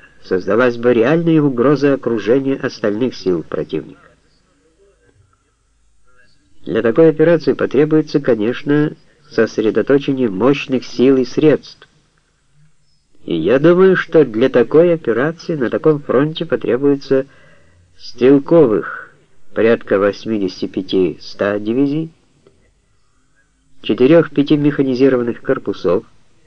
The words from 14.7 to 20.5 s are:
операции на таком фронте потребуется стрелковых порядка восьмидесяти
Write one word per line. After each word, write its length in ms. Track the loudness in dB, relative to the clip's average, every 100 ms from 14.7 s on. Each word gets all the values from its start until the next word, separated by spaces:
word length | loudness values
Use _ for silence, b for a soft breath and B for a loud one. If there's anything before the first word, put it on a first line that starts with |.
| 4 4 2
операции 600 | -2 -2 -2 -6 -8 -4
на 140 | -2
таком 300 | -2 0 0
фронте 460 | 0 0 0 -4 -6
потребуется 840 | -4 -2 0 0 0 0 -2 -2 b b b b b b -20
стрелковых 1160 | -16 0 4 4 4 4 4 2 -4 -10 -18 _ _ -20 -10
порядка 460 | 0 2 2 0 0
восьмидесяти 1200 | 0 -2 -4 -4 -4